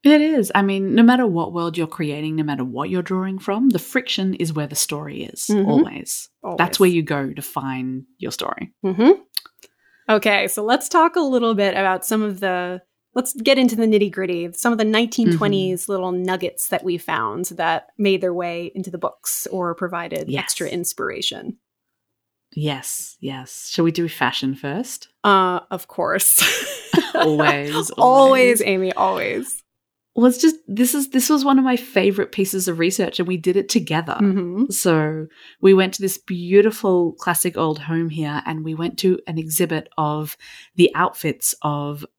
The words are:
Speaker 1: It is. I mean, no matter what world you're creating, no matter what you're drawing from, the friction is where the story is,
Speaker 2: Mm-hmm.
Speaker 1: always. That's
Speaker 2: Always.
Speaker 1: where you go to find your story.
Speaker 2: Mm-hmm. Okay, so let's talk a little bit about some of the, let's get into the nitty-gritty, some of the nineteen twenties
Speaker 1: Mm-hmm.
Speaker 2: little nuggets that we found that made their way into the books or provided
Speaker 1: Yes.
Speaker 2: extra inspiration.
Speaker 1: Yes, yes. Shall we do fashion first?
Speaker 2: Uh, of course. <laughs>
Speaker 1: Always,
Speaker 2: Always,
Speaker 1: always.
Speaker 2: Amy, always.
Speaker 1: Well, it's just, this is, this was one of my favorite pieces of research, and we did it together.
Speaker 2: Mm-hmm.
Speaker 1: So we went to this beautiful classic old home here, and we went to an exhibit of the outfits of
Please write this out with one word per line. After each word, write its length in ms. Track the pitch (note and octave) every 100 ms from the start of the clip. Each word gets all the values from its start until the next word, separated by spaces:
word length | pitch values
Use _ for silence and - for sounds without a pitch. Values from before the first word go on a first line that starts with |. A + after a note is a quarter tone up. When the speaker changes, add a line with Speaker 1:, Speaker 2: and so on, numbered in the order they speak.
Speaker 1:
It 200 | C#4+ D4+
is. 280 | D4+ D4+ G3 -
I 60 |
mean, 340 | G3 G3 G3 A3
no 80 |
matter 240 | A#3 B3 A#3+
what 240 | E3+ E3
world 260 | E3+ E3+ E3
you're 80 | D#3+
creating, 500 | - D3+ D3 D#3 D#3
no 60 |
matter 200 | D3+ C#3
what 260 | B2+ A#2+ F#3+
you're 120 | F#3
drawing 360 | F3 F#3 F#3+ F#3+
from, 300 | - G3+ C4
the 100 | F#3
friction 540 | - C4 - - F#3+ F#3
is 180 | E3
where 140 | D3+ D3
the 80 | D3
story 480 | - D3 D3+ C#3+
is, 240 | - - -
Speaker 2:
Mm-hmm. 220 | G#3 G3+
Speaker 1:
always. 600 | - E4 - - - - _ G3+ E3
That's 20 |
Speaker 2:
Always. 200 | E3+ -
Speaker 1:
where 100 | F#3
you 120 | E3+
go 300 | D3+ C#3+ C3+
to 80 | C3
find 640 | - - C3+ C3 B2+ C3 C3+ _
your 140 | A#2
story. 400 | - - - - _ G3
Speaker 2:
Mm-hmm. 260 | F#3 B3 F#4+ _ - - _ - _ _ _ -
Okay, 400 | G#3+ G#3+ G3+ G3
so 160 | G3+
let's 240 | G#3+ C4+ -
talk 300 | F4 E4 F4
a 40 |
little 320 | C#4+ B3+ A3+
bit 200 | G#3 G3
about 320 | F#3+ F#3+ F#3 -
some 160 | A3
of 180 | G#3+ F#3+
the, 420 | G3 F3+ F3+ F3+ _ _ _
let's 200 | B3 B3+
get 240 | - A3+ C4+
into 160 | B3+ A3+
the 100 | A3+
nitty-gritty, 680 | G#3+ G3+ - F#3+ F3 E3+
some 180 | F3 A#3+
of 60 | A3+
the 80 | G#3+
nineteen 500 | G#3+ A#3 A#3 A3 E3+
twenties 480 | G3+ G3 F#3 F3+
Speaker 1:
Mm-hmm. 80 | -
Speaker 2:
little 200 | G3 F#3
nuggets 560 | F3+ F3+ F#3 F3+ - -
that 140 | E3 F3+
we 120 | E3+
found 480 | - D#3 A2+ A2+ F#3 E3+
that 300 | E3 E3 - -
made 240 | G3+ F#3+
their 120 | F#3
way 380 | F3 F3 E3+ F3
into 160 | - F#3
the 60 | E3+
books 500 | D#3+ - - - -
or 240 | F#3+ F3 E3+
provided 540 | F3+ E3+ E3+ D#3 -
Speaker 1:
Yes. 140 | C#3
Speaker 2:
extra 240 | - - D#3+
inspiration. 880 | F3 F3 - - - - - - - _ _ _ _ _ _ _ _ _ -
Speaker 1:
Yes, 600 | D3 C3+ - - - -
yes. 500 | C3+ C3+ C3 - -
Shall 160 | - E3
we 60 |
do 160 | E3 E3+
fashion 460 | - B2 - C3+ C3+
first? 540 | C#3+ D#3+ B3+ - - _
Speaker 2:
Uh, 360 | G#3 G3 F#3 F3+ -
of 160 | F#3 -
course. 540 | - E3 F#3+ - - - B4 C#5 C5+ -
<laughs> 240 | - G5 D#5+
Speaker 1:
Always, 540 | - D4+ - C#4+ C#4+
Speaker 2:
Always, 200 | D#3 -
Speaker 1:
always. 680 | - B3 C4 C4+ C4 B3 A#3
Speaker 2:
Amy, 300 | G#3+ F#3+ F#3
always. 720 | - F#3+ F#3 - - C4+ - _ _ _ _ _ -
Speaker 1:
Well, 100 | B3
it's 120 | A#3+
just, 160 | D#4+ D#4+ -
this 260 | G3+ B3
is, 160 | D4 C4+
this 200 | C4 B3
was 160 | D4+ C#4
one 120 | C4+
of 40 | C4
my 100 | B3
favorite 540 | - - G3 G3 -
pieces 360 | - F#3+ G3 F#3
of 120 | E3
research, 400 | E3+ F#3 F3 -
and 80 | F3
we 100 | F#3
did 180 | F3+ F#3
it 140 | G3
together. 480 | A3+ D#3+ D#3+ E3 -
Speaker 2:
Mm-hmm. 460 | G3+ F#3+ F3 F#3 C4+
Speaker 1:
So 560 | G3 F#3 D#3+ D3+ D#3 D#3 _ - _
we 120 | F#3+
went 200 | F#3+ F#3+ F#3+
to 60 |
this 160 | G3 -
beautiful 960 | - F3+ F3 G3 G#3+ A3 G3+ F3+ E3+
classic 440 | E3 - E3+ F3+ E3+
old 220 | D#3 D3+
home 300 | D3 E3 E3
here, 320 | D#3 D3+ D3 -
and 180 | D#3
we 100 | D#3
went 240 | D#3+ E3+ -
to 200 | F#3+ F#3 -
an 100 | D#3+
exhibit 520 | D#3+ D#3 F3 D#3+ - -
of 380 | D3+ D3+ D3+ - - - - -
the 160 | E3+ D#3
outfits 600 | F3+ - D#3+ - - -
of 440 | D3+ D3 C#3+ D3 -